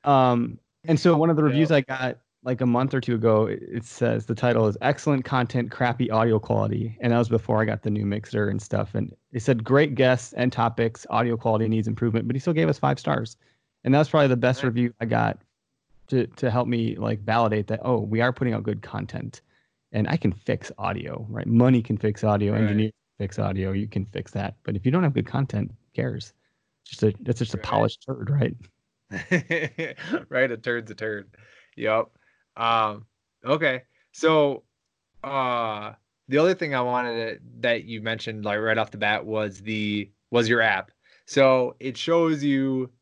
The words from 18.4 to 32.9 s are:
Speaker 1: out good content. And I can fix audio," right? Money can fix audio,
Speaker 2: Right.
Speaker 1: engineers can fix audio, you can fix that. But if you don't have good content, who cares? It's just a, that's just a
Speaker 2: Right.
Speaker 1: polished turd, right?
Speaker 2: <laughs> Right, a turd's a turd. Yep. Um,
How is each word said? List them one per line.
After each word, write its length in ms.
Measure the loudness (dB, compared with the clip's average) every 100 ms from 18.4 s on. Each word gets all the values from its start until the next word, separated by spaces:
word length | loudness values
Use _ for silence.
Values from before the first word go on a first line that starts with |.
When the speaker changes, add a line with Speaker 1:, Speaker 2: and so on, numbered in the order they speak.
| -2
Speaker 1:
out 120 | -2
good 180 | -4 -6
content. 600 | -8 -10 -8 -8 -10 -14 _ _ _ _ _
And 160 | -2 0
I 80 | 2
can 160 | 0
fix 400 | -2 -4 -4 -6 -6
audio," 480 | -6 -4 -8 -10 -8
right? 160 | -6 2
Money 360 | 6 6 4
can 140 | 2 -2
fix 280 | -2 0
audio, 280 | 2 2 2
Speaker 2:
Right. 80 | 2
Speaker 1:
engineers 280 | 2 2 0
can 340 | _ _ -8 -8
fix 120 | -4
audio, 320 | -2 -2 -2
you 160 | -2 -4
can 180 | -4 -6
fix 260 | -8 -8
that. 240 | -6 -6 -8
But 100 | -6
if 100 | -2
you 60 | 0
don't 140 | 2
have 100 | 2
good 120 | 0 -2
content, 440 | -2 -2 -2 -4
who 320 | -8 _ -6
cares? 300 | -4 -6 -12 _ _ _ _ _
It's 80 | -20
just 120 | 0
a, 100 | 0 0
that's 180 | -4 -4
just 160 | -4
a 40 | -6
Speaker 2:
Right. 60 | -2
Speaker 1:
polished 380 | 0 0 -2
turd, 240 | -12 -8 -2
right? 280 | 0 0 -4 -18 _ _ _ _
Speaker 2:
<laughs> 1160 | -12 -2 -2 -2 -4 -4 -8 -10 -10 -8 -8 -4
Right, 220 | 0 0
a 60 | -2
turd's 340 | -6 -6 -8
a 40 |
turd. 340 | -8 -8 -8 -12 _ -20 -20 _ -6
Yep. 320 | 0 0 -2 _ _ _ _ -4
Um, 500 | 0 2 0